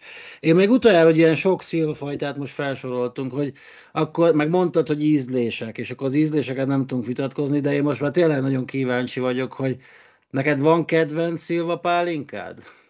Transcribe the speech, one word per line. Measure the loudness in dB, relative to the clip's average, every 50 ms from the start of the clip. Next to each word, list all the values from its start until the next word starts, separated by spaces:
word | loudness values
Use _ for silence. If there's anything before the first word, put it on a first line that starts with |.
| -14 -20 -20 -20 -20 -20 -14 -2
Én | 2 4 4
még | 6 6 4
utoljára, | 4 6 6 6 6 8 8
hogy | 6 6
ilyen | 6 6 4 4
sok | 2 2 0 0 0
szilvafajtát | -2 -4 -4 -2 -2 -2 -4 -6 -8 -8 -6 -6 -6 -6 -6
most | -8 -10 -10 -8
felsoroltunk, | -6 -6 -6 -6 -6 -8 -6 -4 -4 -4 -4 -6 -8 -8 -6 -4
hogy | -4 -6 -6 -6 _ -18 -20 -20 -20 -20 _
akkor, | -4 -4 -4 -2 0 2 4 4 4
meg | 4 2 2
mondtad, | 2 2 2 2 0 0 0
hogy | 0 -2 0 2
ízlések, | 2 2 2 0 -2 -2 -2 -2 -2 -4 -6 -8 -10 -10
és | -10 -10 -10
akkor | -8 -6 -4
az | -2 0
ízléseket | 0 0 0 0 -2 -2 -2 -4 -4 -2
nem | 0 0 0 -2
tudunk | -2 -4 -6 -4
vitatkozni, | -4 -4 -4 -6 -6 -4 -4 -2 -2 0 0
de | 0 0 0
én | 0 0
most | 0 -2 -2
már | -4 -2
tényleg | 2 2 2 2 2 0
nagyon | 0 -2 -2 -2 -4
kíváncsi | -4 -4 -4 -2 -2 -2 -2 -4 -4 -4 -4
vagyok, | -2 -2 -2 -2 -4 -6 -6
hogy | -6 -4 -4 -4 -6 -10 -20 -20 -20 _ _ _ _ _ _ -6
neked | -2 0 0 0 2
van | 2 2 2 2 2
kedvenc | 0 0 0 0 0 -2 -4 -4 -4 -4 -6
szilvapálinkád? | -6 -6 -4 -4 -4 -4 -4 -4 -2 -2 0 0 0 -2 -4 -6 -8 -10 -12 -12 -12 -12 -14 -18 -20 -20 -20 _ _ _